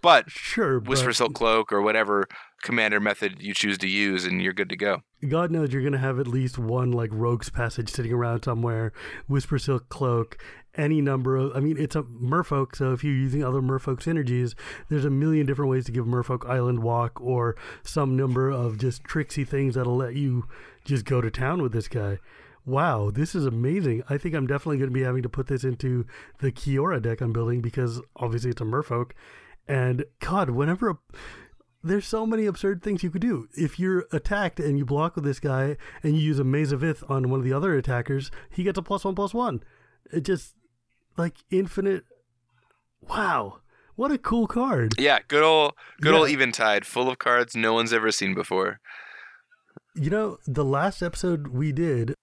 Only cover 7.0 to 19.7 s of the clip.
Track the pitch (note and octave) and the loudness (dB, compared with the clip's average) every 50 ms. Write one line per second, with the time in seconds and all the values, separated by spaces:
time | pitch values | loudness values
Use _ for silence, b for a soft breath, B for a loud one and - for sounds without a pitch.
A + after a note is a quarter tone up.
7 | A#2 A2 G#2+ A2 A2+ A#2+ A#2+ A#2 - - - - A#2+ A#2 - - A#2 G#2 - - | -2 -2 -2 -2 0 0 0 -2 -2 -6 -4 -2 -4 -2 -2 -4 -6 -6 -4 -6
8 | B2 A2+ A#2+ A#2+ A#2+ A#2+ A#2 A2+ - C#3 A#2+ A2+ A#2 A#2+ A2+ A2+ A2+ A2 B B | -4 -2 0 0 0 0 -2 -2 -2 -2 -2 0 0 -2 0 -2 -2 -4 B B
9 | B B B B B B C#3 C#3 B2+ - D3+ C3+ - C#3+ C3+ B2 - _ - - | B B B B B B -2 -2 0 0 -2 -2 0 0 -2 -2 -2 _ -6 -2
10 | C#3 B2+ A#2+ A#2 A#2 - - B B B B B B B _ - D3+ D3 D#3+ D#3 | 0 2 2 0 0 -2 -6 B B B B B B B _ -2 0 2 2 2
11 | C#3+ C#3 C#3 C3 B2+ C3 C3 C3 C3 C#3 B2 C3+ C3+ D3+ D#3+ D#3+ D#3+ C#3 - D#3 | 2 2 2 0 2 2 2 2 0 0 0 0 0 0 0 0 -2 -2 -2 -2
12 | C#3+ A#2+ A#2+ A#2 A#2+ B2 C#3 E3+ F3 - D3+ C#3 C3+ - - - C#3+ C3 C3 B2 | -4 -4 -8 -4 -2 0 2 0 0 0 0 0 0 -2 -2 -2 0 0 0 0
13 | D3 D3 C#3 C3 C3+ C3+ B2 C#3+ D3 B2+ B2+ C#3 C3 B2+ C3+ C3 - - C3 B2 | 0 0 2 2 2 0 0 0 0 0 0 0 0 0 0 -2 -2 -2 -4 -2
14 | - E3 E3 E3 C#3+ B2 B2 B2 B2 A#2+ A2+ B B B B B B B D3+ D3 | -2 -2 0 0 0 0 2 0 0 -2 -4 B B B B B B B -2 0
15 | C3 D3 C3+ C3+ D3 D#3+ D#3+ D#3 D3 C3 C#3 C3 C#3+ C3+ C3 C3 B2 B2+ A#2 B2+ | 2 2 2 2 4 4 4 4 4 2 0 0 2 2 2 0 0 -2 -2 -2
16 | A#2+ A2+ B2 B2 A#2+ - B2+ A#2+ - A#2+ B2 C3 B2 B2 B2 A#2 A2+ A#2 A#2 A#2+ | 0 2 0 0 0 0 -2 -4 -2 -2 0 0 2 2 2 2 2 2 2 2
17 | A#2+ A#2 - - B2 B2 C3 B2 A#2 A#2 A2 B B B B B B - - D#3 | 0 -2 -4 -6 -4 -2 0 2 2 0 -2 B B B B B B -6 -2 0
18 | C#3+ C3+ C3 B2+ C3+ C3 B2 B2+ C3 C3+ C3+ B2 A#2+ A#2+ A2 G#2+ B2+ B2+ B2 - | 0 2 2 2 2 2 2 2 2 0 0 0 -2 -2 -2 0 -2 -2 -2 -4
19 | - - - D#3+ D3 - - - C#3 - - C#3 C#3 C3+ | -8 -4 -4 -4 -4 -2 -2 -4 -2 -2 0 0 0 2